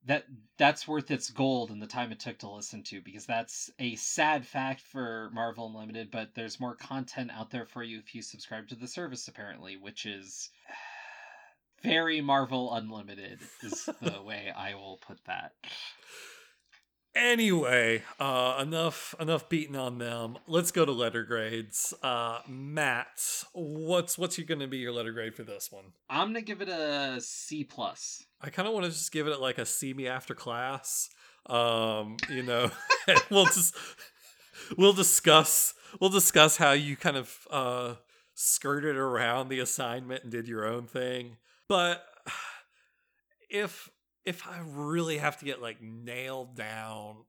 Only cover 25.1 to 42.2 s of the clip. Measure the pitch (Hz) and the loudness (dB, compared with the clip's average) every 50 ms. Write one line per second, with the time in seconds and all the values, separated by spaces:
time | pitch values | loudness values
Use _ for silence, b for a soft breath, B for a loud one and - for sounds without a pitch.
25.1 | 113 117 110 113 110 - 113 107 101 98 - - - 98 95 95 _ _ _ - | -4 -4 -6 -6 -8 -10 -12 -12 -10 -10 -10 -12 -12 -16 -20 -20 _ _ _ -4
26.1 | 135 151 180 214 220 233 214 214 208 180 196 180 180 165 156 147 143 143 139 135 | 0 0 0 0 -2 -6 -6 -8 -8 -8 -6 -6 -4 -2 -2 -2 0 0 -2 -2
27.1 | 127 123 120 - - - - - 156 151 139 - - - 113 92 - - - - | -4 -6 -8 -8 -10 -10 -10 -8 -6 -8 -8 -8 -6 -6 -4 -4 -4 -6 -10 -10
28.1 | - - - _ _ _ - 143 - - 185 214 226 208 180 170 160 156 - - | -10 -12 -16 _ _ _ -14 -8 -6 -4 -2 -2 0 0 -2 -2 -2 -4 -6 -2
29.1 | - 156 147 151 151 135 131 131 123 - 117 - - - 139 135 131 139 131 127 | -2 -2 0 0 -2 0 0 -2 -2 -2 -2 -2 -2 -2 -4 -4 -6 -4 -4 -4
30.1 | 127 131 - - 123 - - 123 117 120 123 131 139 131 - - - - - - | -4 -4 -6 -8 -10 -8 -6 -6 -4 -4 -4 -4 -4 -6 -6 -4 -4 -4 -4 -4
31.1 | b b b b b b b - 127 120 117 117 117 113 113 110 110 107 107 107 | b b b b b b b 0 2 4 4 4 4 2 2 2 0 -2 -4 -6
32.1 | 110 117 - - 147 127 123 123 120 117 123 - - - - - 523 523 - - | -6 -6 -6 -4 -4 -4 -2 0 2 2 2 2 0 -6 2 2 2 2 6 6
33.1 | 165 - - - 208 196 185 494 - 196 170 - B B B B B B B B | 6 6 6 6 6 8 8 8 6 6 2 2 B B B B B B B B
34.1 | B B B B B B B B B B B B 196 175 185 202 196 185 185 - | B B B B B B B B B B B B 4 8 8 8 8 8 6 6
35.1 | - - - 170 151 156 156 - - - - - - B B B B B 185 190 | 6 8 8 10 10 10 10 8 4 4 4 2 0 B B B B B 2 4
36.1 | 190 196 175 - - 165 151 156 151 - 165 143 139 147 147 143 139 - - 175 | 6 6 6 8 10 10 10 10 10 6 6 6 6 6 2 0 -4 0 0 0
37.1 | 143 135 123 - - - - - 160 139 131 123 123 123 123 120 120 113 _ b | 0 0 -4 -6 -14 -18 -12 -4 -2 0 0 0 0 -2 -4 -6 -8 -10 _ b
38.1 | b b b b b - - - - - - 139 143 147 143 156 143 135 135 131 | b b b b b 0 2 2 2 2 2 0 0 2 2 0 2 2 2 2
39.1 | 123 113 123 117 120 131 127 131 131 127 127 123 - - 135 120 120 127 131 123 | 2 2 2 2 2 0 0 -2 -2 -2 -2 -2 -2 -2 -2 -4 -4 -6 -6 -6
40.1 | 127 131 - 120 113 117 117 120 117 110 107 110 117 123 123 117 - 127 127 127 | -8 -8 -8 -6 -6 -6 -6 -4 -4 -2 -2 -2 -2 -4 -6 -8 -6 -4 -4 -4
41.1 | 127 127 123 120 117 _ b b b b b _ 202 180 175 175 175 170 - - | -4 -6 -8 -10 -16 _ b b b b b _ 4 6 6 4 2 0 -6 -20
42.1 | - - | -20 -16